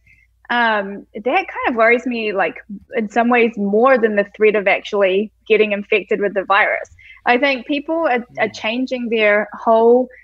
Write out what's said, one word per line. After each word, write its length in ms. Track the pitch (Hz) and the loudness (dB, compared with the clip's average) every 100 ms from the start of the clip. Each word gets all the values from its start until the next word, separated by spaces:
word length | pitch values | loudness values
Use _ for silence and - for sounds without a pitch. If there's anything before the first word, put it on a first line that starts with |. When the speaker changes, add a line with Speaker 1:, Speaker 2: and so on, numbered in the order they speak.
| _ _ _ _ - | _ _ _ _ -6
Speaker 1:
um, 580 | 240 226 208 196 202 - | 0 0 0 -4 -10 -14
that 100 | 220 | -8
kind 440 | 240 359 370 494 453 | -2 -2 -2 -4 -2
of 60 | |
worries 320 | 233 226 240 254 | 2 4 2 0
me, 260 | 233 214 | -6 -4
like, 240 | 190 170 - - 196 - 240 | -2 -4 -6 -16 -18 -8 -6
in 140 | 208 | -2
some 180 | 240 240 | 0 2
ways 240 | 247 233 208 | 2 2 0
more 400 | 202 214 262 254 | -2 2 4 4
than 180 | 220 208 | 2 0
the 80 | 202 | -4
threat 220 | - 214 208 | 0 2 2
of 100 | 196 | 0
actually 640 | 160 - 202 190 190 214 _ - | -2 -2 -2 0 0 -4 _ 0
getting 260 | 214 214 | 2 2
infected 500 | 202 - 214 185 202 | -2 -2 -2 -2 -2
with 100 | 202 | -2
the 120 | 202 | -2
virus. 440 | 175 196 190 - - _ - - 240 | 0 2 2 -2 -8 _ -20 -6 0
I 100 | 247 | 2
think 300 | 277 254 247 | 0 -2 -4
people 400 | 294 294 330 311 | -6 -4 -2 -2
are, 180 | 247 240 139 | -2 -4 -6
are 100 | 220 | -6
Speaker 2:
Mm. 60 | |
Speaker 1:
changing 560 | - 220 240 262 254 233 | -6 -6 -4 -4 -6 -4
their 380 | 226 208 208 - | 0 2 2 -2
whole 560 | 208 233 226 233 247 247 - | -4 0 4 6 4 2 -8